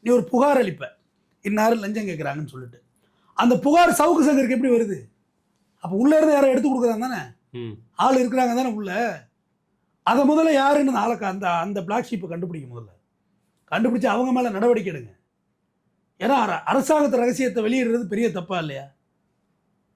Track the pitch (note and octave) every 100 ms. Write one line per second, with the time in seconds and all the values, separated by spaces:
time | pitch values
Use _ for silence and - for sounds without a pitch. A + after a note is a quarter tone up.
0 | A3+ B3 - A#3+ C#4+ C4 G3+ D3 C3 _
1 | _ _ _ _ G3+ G#3+ A3+ A#3 G3+ G#3+
2 | G3+ D#3+ C#3+ D3 D3+ C3 B2 - _ _
3 | _ _ _ - A#3 B3 C#4+ E4 E4+ -
4 | D4+ E4+ C#4+ C4+ B3 B3+ C4 A#3 G#3+ E3
5 | A2+ _ _ _ _ _ _ _ E3+ G3
6 | C4+ D#4 D#4 C#4+ C4+ C4 C#4 C4 A#3+ A3
7 | B3+ G#3+ B2+ - _ B2 A#2 G#2 _ -
8 | A#3+ C4 B3 B3+ B3+ A#3+ B3+ G#3+ G3 F#3+
9 | A#3 D#3 A#2+ _ _ _ _ _ _ _
10 | - A#3+ C#4 D#4 D#4+ C#4 C#4 D4 C4+ A#3+
11 | A3 G#3 G3 F#3+ F#3 E3+ F3+ G3+ F3 A3
12 | A#3 G3+ E3+ E3 F3 E3 B2+ A#2+ G#2+ _
13 | _ _ _ _ _ _ _ E3 A#3 A#3+
14 | A#3 G#3 B3+ B3+ A#3+ G3 A#3+ A#3+ F#3 D3+
15 | A2 _ _ _ _ _ _ _ _ _
16 | _ - G3+ C#4 G#3 E3 - B3 - D4+
17 | C#4+ B3 A#3+ B3+ B3+ A3+ G#3+ C4 A#3+ A#3+
18 | F#3+ G#3 A#3 F3+ E3+ F#3 D#3 C3+ C#3 _
19 | _ _ _ _ _ _ _ _ _